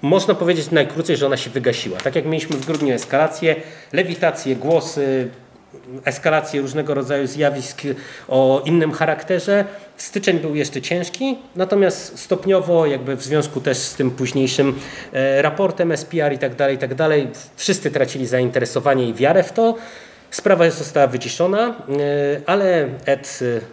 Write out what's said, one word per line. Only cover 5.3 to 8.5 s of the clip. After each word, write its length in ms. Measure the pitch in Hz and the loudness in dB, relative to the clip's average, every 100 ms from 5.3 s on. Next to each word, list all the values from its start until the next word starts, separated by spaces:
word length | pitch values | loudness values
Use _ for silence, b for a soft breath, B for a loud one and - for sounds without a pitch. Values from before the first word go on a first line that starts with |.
| - - - - - - 131 139 | -8 -20 -20 -20 -20 -16 -8 -6
eskalację 560 | 131 165 156 - 143 | -2 2 0 0 -4
różnego 320 | 139 151 139 | -2 -4 -2
rodzaju 340 | 143 127 143 135 | -2 0 -2 -2
zjawisk 540 | 143 147 139 127 - 143 131 B B B | 0 0 0 -8 -8 -6 -6 B B B
o 340 | 131 131 | 4 6